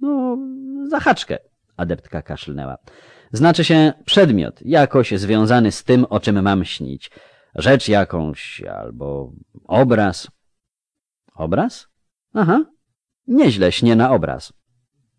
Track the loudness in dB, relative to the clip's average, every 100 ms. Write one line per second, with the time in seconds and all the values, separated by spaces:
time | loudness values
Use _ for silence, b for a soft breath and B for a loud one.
0 | -4 -2 -4 -6 -8 -12 -12 -12 -6 -2
1 | 0 0 -4 -12 -12 _ _ -8 -6 -6
2 | -8 -14 -12 -14 -12 -12 -12 -14 -20 b
3 | b b b 0 2 2 2 4 4 0
4 | 0 2 4 2 -2 -8 0 2 4 2
5 | 0 -2 0 0 4 4 2 0 0 2
6 | 2 -2 0 0 2 0 -2 -8 -12 -12
7 | -18 b b b b -4 2 2 2 0
8 | 0 -4 -6 -8 -14 -16 -14 -14 -14 -12
9 | -10 -10 -12 -18 _ -20 -2 2 4 4
10 | 2 -2 -12 _ _ _ _ _ _ _
11 | _ _ _ -10 -4 -2 -2 -6 _ _
12 | _ _ _ -2 2 2 0 _ _ _
13 | _ _ -2 2 4 4 0 2 2 4
14 | 4 2 0 -8 -12 _ _ _ _ _
15 | _